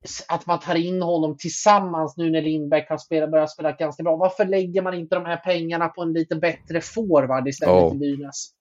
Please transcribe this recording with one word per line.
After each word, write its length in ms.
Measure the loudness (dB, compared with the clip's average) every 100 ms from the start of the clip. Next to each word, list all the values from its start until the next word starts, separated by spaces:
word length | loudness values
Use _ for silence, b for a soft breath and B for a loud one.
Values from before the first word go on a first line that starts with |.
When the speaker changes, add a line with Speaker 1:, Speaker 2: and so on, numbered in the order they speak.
Speaker 1:
s-, 220 | -16 -14 -6
att 180 | -6 -2
man 120 | -2
tar 140 | 0
in 280 | -2 0 -2
honom 340 | 0 0 0 -4
tillsammans 760 | -8 0 6 6 4 -2 -4 -2
nu 140 | 0
när 120 | 0
Lindbäck 460 | 0 -2 0 0 0
har 100 | -6
spelat, 320 | -2 -2 2
börjat 200 | 2 2
spela 220 | -2 -4
ganska 300 | -2 -4 -2
bra. 140 | -2 2
Varför 280 | 2 2
lägger 380 | 0 0 0 -2
man 120 | -2
inte 200 | -4 -2
de 100 | -4
här 120 | -2 -4
pengarna 520 | -2 -2 -2 -2 -2
på 140 | -2
en 100 | -2
lite 240 | -2 -2 -2
bättre 440 | -2 -2 -6 -6
forward 680 | -6 -6 2 4 4 0 -2
istället 260 | -2 4
Speaker 2:
Ja. 200 | 6 4
Speaker 1:
i 40 | 2
Brynäs? 520 | -4 -4 -8 -14 -16 _